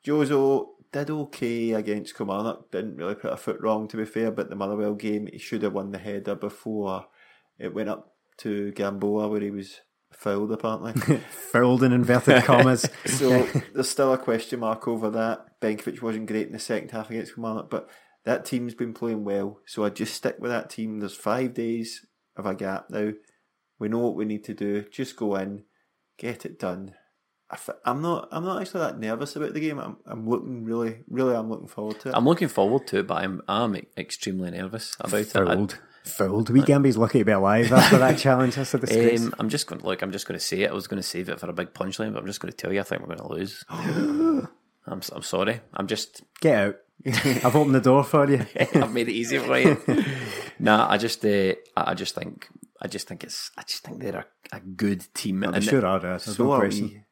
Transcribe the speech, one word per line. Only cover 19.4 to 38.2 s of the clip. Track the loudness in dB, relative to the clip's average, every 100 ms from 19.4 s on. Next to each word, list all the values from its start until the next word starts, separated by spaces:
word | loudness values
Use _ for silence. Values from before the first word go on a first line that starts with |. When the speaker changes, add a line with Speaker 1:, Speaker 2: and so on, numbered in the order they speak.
| -4 -8 -12
Speaker 1:
so | -4
I | -4
just | -2 -6
stick | -4 -6 -6
with | -4
that | -4 -6
team. | -8 -8 -6
There's | -8 -6
five | -2 0 -2
days | -4 -4 -4 -6 -12 _ _ _ -8
of | -6
a |
gap | -4 -6 -6 -6
now. | -4 -4 -6 _ _ _ _ _ _
We | -4
know | 0
what | -2
we | -2
need | -4 -6
to | -10
do. | -6 -4 -4 -6
Just | -10 -10 -4
go | -2
in, | -2 -4 -10 _ _ _ _ _ _
get | -10 -10 -14
it | -8
done. | -8 -8 -12 _ _ _ _ _ _
I |
f-, | -14 -12 -8
I'm | -4 -2
not, | -2 -4 -4
I'm | -8
not | -6 -6
actually | -6 -4
that | -4 -4
nervous | -6 -4 -6 -6
about | -6
the | -4
game. | -4 -6
I'm, | -10 -14 -12
I'm | -8 -2
looking | -2 -2 -8
really, | -4 -2 -4 -6 -8
really, | 0 2
I'm | 0 -2
looking | -8 -10
forward | -10 -8 -8
to | 0
it. | 4
Speaker 3:
I'm |
looking | 4 4 2
forward | 2 4 2 2
to | -2
it, | 0
but | -2
I'm, | -2 -4 -2
I'm | 0 0 -2 -6 -12
extremely | -10 -8 -6 -4 -4
nervous | -6 -8 -8 -10 -8
about | -2 -2
it. | 0 2
I |
Speaker 2:
Fouled. | 2 2 0 -6 _ _
Fouled. | -14 -2 0 2 6
Wee | 6
Gambi's | 6 6 4 4
lucky | 4 4
to |
be | 4
alive | 4 4 4 6
after | 8 8 8
that | 6
Speaker 3:
<laughs> |
Speaker 2:
challenge. | 4